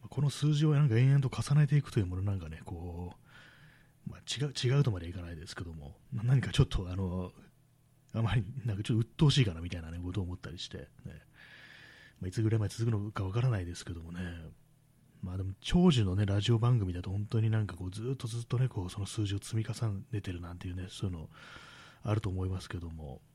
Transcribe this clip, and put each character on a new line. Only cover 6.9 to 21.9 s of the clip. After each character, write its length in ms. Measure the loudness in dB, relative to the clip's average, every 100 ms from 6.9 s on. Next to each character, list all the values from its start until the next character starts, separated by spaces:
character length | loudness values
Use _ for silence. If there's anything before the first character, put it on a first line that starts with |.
| -2
の、 360 | -2 -2 -6 -12 -20 _ _ _ _ _ _
あ 80 | -2
ま 140 | 0 0
り 100 | 0 -6
な 120 | -4 -4
ん 20 |
か 60 |
ち 80 | 0
ょ 20 |
っ 40 | 2
と 40 |
鬱 100 | 2 4
陶 120 | 4
し 100 | 6
い 40 | 2
か 100 | 0
な 60 |
み 100 | -6
た 80 | -8
い 20 |
な 80 | -8
ね、 80 | -8
こ 160 | -4
と 80 | -4
を 20 | -4
思 100 | -6
っ 20 |
た 140 | -10
り 80 | -12
し 100 | -12
て、 80 | -12
ね。 80 | -14 -16 -16 -16 -20 -20 -20 -20 -20 -20 -20 -20 -20 -10
ま 40 | -6
あ、 20 |
い 40 |
つ 120 | 0
ぐ 80 | 2
ら 60 | 2
い 20 |
ま 80 | 0
で 80 | -2
続 160 | 0
く 20 | 0
の 160 | -2
か 120 | -4
わ 80 | -4
か 100 | 0
ら 80 | 2
な 100 | 0
い 60 | -2
で 80 |
す 100 | -8
け 100 | -10
ど 100 | -10
も 80 | -10
ね。 80 | -8 -8 -8 -14 -18 -20 _ _ _ _ -12
ま 100 | -8
あ、 40 | -6
で 60 |
も 100 | -6 -8
長 300 | 2 6 8
寿 140 | 6 4
の 100 | 2
ね、 120 | 2
ラ 120 | 2
ジ 120 | 4
オ 80 | 4
番 180 | 4 4
組 160 | 2
だ 80 | -2
と 80 | -4
本 160 | -4 -2
当 160 | 0
に 80 | 2
な 80 | 2
ん 80 | 0
か 100 | -4
こ 100 | -8
う、 60 |
ず 200 | -6 -6
っ 20 | -4
と 120 | -6
ず 140 | -8
っ 40 | -4
と 140 | 0
ね、 100 | 0
こ 140 | -2
う、 60 | -6
そ 80 | -6
の 80 | -6
数 180 | -2 -2
字 80 |
を 60 | -2
積 160 | -2 -4
み 100 | -2
重 380 | -2 -2 -4 -6
ね 100 | -6
て 100 | -6
る 80 | -8
な 140 | -8
ん 60 | -8
て 80 | -8
い 40 |
う 40 | -8
ね、 100 | -8
そ 200 | -4 -4
う 20 |
い 40 |
う 40 | -4
の 120 | -10 -16 -20 -20 -20 -20 -20